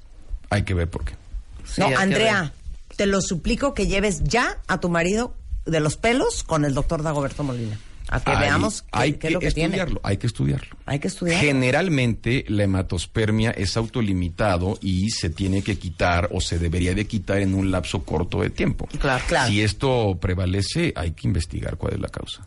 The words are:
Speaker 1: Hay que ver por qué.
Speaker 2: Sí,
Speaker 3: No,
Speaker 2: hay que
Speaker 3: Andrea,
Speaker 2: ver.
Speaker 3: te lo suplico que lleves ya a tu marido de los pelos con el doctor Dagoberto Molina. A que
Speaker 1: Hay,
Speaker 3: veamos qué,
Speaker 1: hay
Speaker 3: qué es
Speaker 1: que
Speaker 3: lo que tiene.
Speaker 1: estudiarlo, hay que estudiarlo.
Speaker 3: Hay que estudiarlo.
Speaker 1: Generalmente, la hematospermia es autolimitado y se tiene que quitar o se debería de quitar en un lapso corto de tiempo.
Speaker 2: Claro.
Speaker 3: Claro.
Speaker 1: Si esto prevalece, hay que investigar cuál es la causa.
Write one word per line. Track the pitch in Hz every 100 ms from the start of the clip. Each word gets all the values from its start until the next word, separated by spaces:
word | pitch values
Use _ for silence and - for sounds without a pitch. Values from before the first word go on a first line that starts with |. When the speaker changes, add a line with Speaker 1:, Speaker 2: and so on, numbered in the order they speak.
| - - - - -
Speaker 1:
Hay | 104
que | 90
ver | 90 85
por | -
qué. | - - - - - - -
Speaker 2:
Sí, | -
Speaker 3:
No, | 269
Speaker 2:
hay |
que | -
Speaker 3:
Andrea, | 196 208 220 202
Speaker 2:
ver. | 156 - - - - -
Speaker 3:
te | 202
lo | 196
suplico | 185 175 208 233 277
que | 269 185
lleves | 196 208 165
ya | 143 220 294 403 -
a | 185
tu | 180
marido | 170 170 214 247 - - -
de | - 160
los | 151 -
pelos | 226 247 440 -
con | - 160 147
el |
doctor | 139 131 165
Dagoberto | 156 147 139 -
Molina. | 143 123 113 107 - - -
A | 117
que | -
Speaker 1:
Hay, | -
Speaker 3:
veamos | - - 214 -
qué, | -
Speaker 1:
hay | - 156
Speaker 3:
qué | 143
es |
Speaker 1:
que | 160
Speaker 3:
lo | 180
que | 165
tiene. | 147 - 196
Speaker 1:
estudiarlo, | 165 107
hay | - 98
que | 117
estudiarlo. | - 135 139 - -
Speaker 3:
Hay | - 143
que | 190
estudiarlo. | - 175 165 147
Speaker 1:
Generalmente, | 135 127 139 185 147 123 110 - 127 -
la | 104
hematospermia | 101 98 90 90 - - 107 107 110
es | - 98 -
autolimitado | 113 127 107 95 87 85 110 101 90 -
y | 98 92 101
se | 113 -
tiene | 76 98 98
que | 98 95
quitar | 90 82 95 87 87
o | 90
se | - 85
debería | 85 87 90
de | 92 107
quitar | 110 90 98
en | 98
un | 95 95
lapso | 92 87 101
corto | - 92 92 90
de | 95
tiempo. | - - - - 147
Speaker 2:
Claro. | 143 127 -
Speaker 3:
Claro. | 160 123
Speaker 1:
Si | 104
esto | 107 - 139 123 107 90
prevalece, | 95 90 90 95 104 156 165 -
hay | 85
que | 78 120
investigar | 87 - - - -
cuál | -
es | -
la | -
causa. | - - -